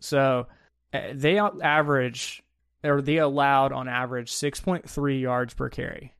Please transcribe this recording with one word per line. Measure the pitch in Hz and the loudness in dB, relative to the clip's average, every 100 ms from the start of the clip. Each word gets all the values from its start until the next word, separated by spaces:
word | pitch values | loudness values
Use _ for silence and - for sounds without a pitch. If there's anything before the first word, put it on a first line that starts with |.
So, | - 139 135 127 120 - _ _ _ | -2 2 2 2 -2 -12 _ _ _
uh, | - - | -8 -8
they | 139 147 202 | -2 2 2
out-, | 208 190 | 2 0
average, | 151 151 147 139 123 117 - - _ _ _ _ | 2 4 4 2 0 -4 -10 -12 _ _ _ _
or | 151 143 | 0 2
they | 135 160 | 2 2
allowed | 147 143 139 139 135 | 2 4 4 4 4
on | 131 127 | 0 -4
average | 123 127 127 117 | -4 -4 -6 -8
six | - 147 - | -4 -4 -2
point | - 180 - | -2 -4 -4
three | - 143 135 | -4 -2 0
yards | 127 123 123 | 0 -2 -2
per | - 131 | -6 -8
carry. | - 127 - 131 | -8 -10 -10 -16